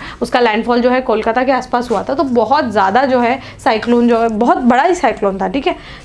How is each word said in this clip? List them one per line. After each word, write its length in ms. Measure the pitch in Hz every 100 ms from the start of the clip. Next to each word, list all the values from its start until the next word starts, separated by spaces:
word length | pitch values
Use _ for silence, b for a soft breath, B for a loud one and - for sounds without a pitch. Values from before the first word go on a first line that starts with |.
| B B
उसका 180 | 240 254
landfall 420 | 240 214 226 240
जो 80 | 240
है 120 | 254
कोलकाता 420 | 254 220 220 233
के 80 | 262
आसपास 400 | 262 - 240 240
हुआ 120 | 202 -
था। 40 |
तो 100 | 277
बहुत 460 | 285 240 220 285 254
ज़्यादा 360 | 208 196 226 269
जो 140 | 254
है 200 | 240 262 B B
cyclone 440 | 269 220 240 240 240
जो 120 | 226
है 100 | 226
बहुत 280 | 208 240 359
बड़ा 260 | 247 240
ही 120 | 339 349
cyclone 460 | 240 202 202 190
था, 60 | 190
ठीक 200 | 269 302
है। 80 | - B B